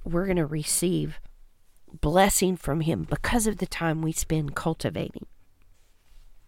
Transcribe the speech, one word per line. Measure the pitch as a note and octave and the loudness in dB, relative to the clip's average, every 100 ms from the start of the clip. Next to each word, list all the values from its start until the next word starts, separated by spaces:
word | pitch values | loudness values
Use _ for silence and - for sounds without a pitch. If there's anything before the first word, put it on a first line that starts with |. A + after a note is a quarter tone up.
| - | -2
we're | E3+ G3 | 0 2
gonna | F3+ D3 | 2 2
receive | D#3 D3+ - F3 E3 D3 - - - - - - - - - | -2 -2 0 2 0 -2 -6 -12 -16 -20 -20 -20 -20 -20 -2
blessing | D3+ F3 G3 - F#3 F3+ | 4 6 6 6 2 2
from | - D#3 | 0 0
Him | D#3 G#2+ | 0 0
because | D#2+ D3 - A#3+ G#3+ | -2 -2 0 2 2
of | G3 | 0
the | F#3 | -4
time | - E3 D#3 | -2 0 0
we | D#3+ | -2
spend | - - D#3+ C#3+ - | -2 -2 -2 -2 -4
cultivating. | E3 D#3+ A2+ D#3+ - - - - - _ - - - _ _ - - - | -4 -2 -2 -4 -6 -10 -16 -20 -20 _ -20 -20 -20 _ _ -20 -20 -20